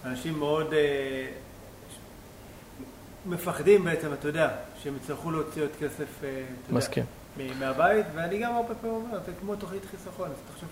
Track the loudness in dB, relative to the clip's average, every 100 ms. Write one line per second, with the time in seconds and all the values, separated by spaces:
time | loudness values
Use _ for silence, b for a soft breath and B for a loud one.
0 | -6 -4 -2 0 4 4 4 6 6 4
1 | 0 -4 -6 -10 -14 -16 -16 -16 -16 -16
2 | -16 -18 -18 -18 -16 -16 -16 -14 -14 -14
3 | -16 -10 -4 -2 -2 4 10 10 8 2
4 | 0 0 0 4 4 2 -8 -8 -6 -6
5 | -4 -4 -2 0 -2 -2 -2 -2 -4 -4
6 | -8 -6 -6 -6 -6 -10 -2 0 2 0
7 | -2 -4 -12 -8 -6 -2 0 6 6 6
8 | 4 0 -2 0 0 0 0 -2 -4 -4
9 | -4 -6 -6 -6 -4 -4 -4 -8 -8 -12
10 | -10 -6 -6 -8 -12 -12 -12